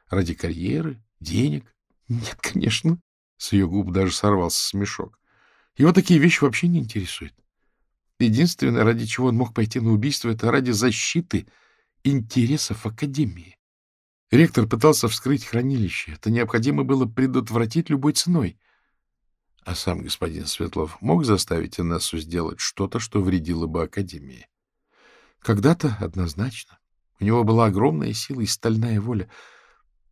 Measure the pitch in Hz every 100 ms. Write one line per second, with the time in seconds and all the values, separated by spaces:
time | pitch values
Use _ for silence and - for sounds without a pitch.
0 | - 95 87 85 87 82 92 143 160 120
1 | _ _ 78 104 139 147 - _ _ _
2 | - 120 113 - - - - 107 160 170
3 | _ _ _ - - 101 90 98 92 92
4 | 95 - 104 98 85 - - 98 101 -
5 | 95 _ _ _ _ _ _ - 151 175
6 | 190 170 165 165 143 - 175 175 113 104
7 | 90 - 78 _ _ _ _ _ _ _
8 | _ - 120 110 170 - 135 120 110 117
9 | 113 117 127 117 120 - 110 131 113 107
10 | 131 139 120 113 113 135 127 104 123 113
11 | - 170 170 92 - _ _ _ _ _
12 | 139 139 113 127 117 147 - 117 110 110
13 | 147 135 123 85 82 _ _ _ _ _
14 | _ _ - 123 165 - 110 117 147 147
15 | 117 - 127 139 - 117 127 135 92 -
16 | - 76 107 117 113 117 117 143 131 135
17 | 123 110 131 127 107 113 113 160 165 143
18 | 143 151 - 170 95 - _ _ _ _
19 | _ _ _ _ _ _ - 87 - 85
20 | - - 85 80 78 - 85 82 78 -
21 | 110 170 135 98 - 85 85 - 85 82
22 | - 82 78 85 82 85 - - 98 113
23 | - 104 92 92 80 85 82 85 80 -
24 | 95 80 67 62 - _ _ _ _ _
25 | _ _ _ _ - 104 123 170 151 104
26 | 95 92 87 78 123 - - _ _ _
27 | _ - 101 117 110 113 110 95 135 156
28 | 123 110 - 131 107 - 117 110 117 107
29 | 110 113 87 - - - _ _ _ _
30 | _